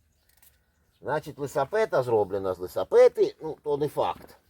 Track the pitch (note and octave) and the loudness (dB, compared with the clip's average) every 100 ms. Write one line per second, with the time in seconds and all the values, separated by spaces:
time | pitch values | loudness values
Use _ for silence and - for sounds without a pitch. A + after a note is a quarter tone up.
0 | _ _ _ _ _ _ _ _ _ _ | _ _ _ _ _ _ _ _ _ _
1 | F#2+ D3+ D3 - C#3+ D3 C3+ A3 A3 D#3 | -6 -6 -6 -12 -6 -4 -2 0 0 0
2 | B2 A2 F#2+ G2 F#2+ F2+ F2+ F#2 F#2+ A3+ | 2 2 2 -2 -4 -4 -6 -6 2 6
3 | B3 D#4+ F3 - D#3 C3 D3 C#3+ D3 C#3+ | 6 4 -2 -2 -12 -10 -6 -4 -2 -2
4 | G2 - - - | -4 -4 -12 -20